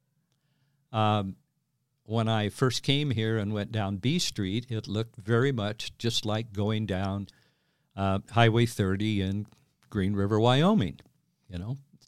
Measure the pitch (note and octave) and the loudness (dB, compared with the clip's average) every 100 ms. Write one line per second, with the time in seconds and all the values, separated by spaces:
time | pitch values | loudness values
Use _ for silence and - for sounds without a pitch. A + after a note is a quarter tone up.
0 | _ _ _ _ _ _ _ _ _ A2+ | _ _ _ _ _ _ _ _ _ 0
1 | G#2+ G#2+ G2 F#2 _ _ _ _ _ _ | 2 2 -2 -8 _ _ _ _ _ _
2 | - A2+ A2 A2 G#2 - C3+ A#2+ - C#3 | -4 -2 0 0 -2 0 0 0 0 0
3 | D3 A#2+ A2 A2+ G2+ G#2+ G2+ A2 G2 G2 | 0 0 0 0 -2 -4 -4 -4 -4 -2
4 | B2 F3 - - F#2+ G#2+ A#2+ A2 - G#2 | -2 0 -2 -4 -4 -4 -4 -8 -6 -6
5 | A2+ - F#2+ A#2 C3+ B2+ G2+ A2 - - | -6 -10 -2 2 2 0 -4 -6 -12 -6
6 | A#2 A2+ G#2+ G#2+ A2+ G2+ G#2 A2 G#2+ F#2 | -4 -4 -2 -4 -4 -4 -2 -2 -2 -4
7 | G2 G2 G2 _ _ _ _ _ _ - | -4 -4 -8 _ _ _ _ _ _ -2
8 | G2 G2 - A#2+ A#2 A2+ A#2 - G2 G2 | 0 0 0 6 6 6 2 2 0 0
9 | G#2+ G#2 F#2+ G2 G#2 - _ _ _ G#2+ | 0 0 0 -4 -6 -14 _ _ _ -2
10 | F#2+ G2+ G2+ G#2+ A#2 C3 E3+ A3 F2+ - | 0 0 2 4 4 4 4 2 0 -4
11 | - _ _ _ - F2+ G2 C#3 - _ | -18 _ _ _ -12 -10 -8 -10 -12 _